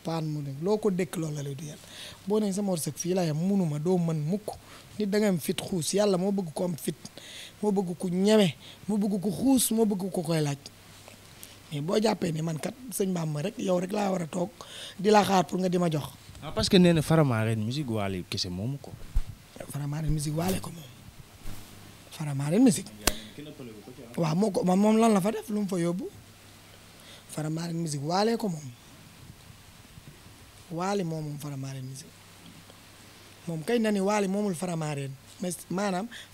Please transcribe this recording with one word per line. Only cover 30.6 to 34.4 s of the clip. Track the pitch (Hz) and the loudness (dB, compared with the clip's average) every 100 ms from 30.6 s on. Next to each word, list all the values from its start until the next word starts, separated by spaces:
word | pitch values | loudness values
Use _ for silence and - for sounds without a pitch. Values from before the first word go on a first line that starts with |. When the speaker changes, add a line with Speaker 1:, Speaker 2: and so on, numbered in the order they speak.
| - 165 | -12 -4
Speaker 1:
Wally | 185 202 170 | -2 0 -2
moom | 160 | -4
moom | 151 147 | -6 -8
Faramareen | 143 139 135 135 131 | -8 -8 -8 -10 -10
musique. | 135 - - - - - - - - - - - - - - - | -12 -16 -20 -20 -20 -20 -20 -20 -20 -20 -20 -20 -20 -20 -16 -8
Moom | 165 | -8
kay | 156 240 | 0 2
na | 220 | 4
ni | 208 | 4
Wally | 190 214 196 | 4 2 2
moomul | 196 | 0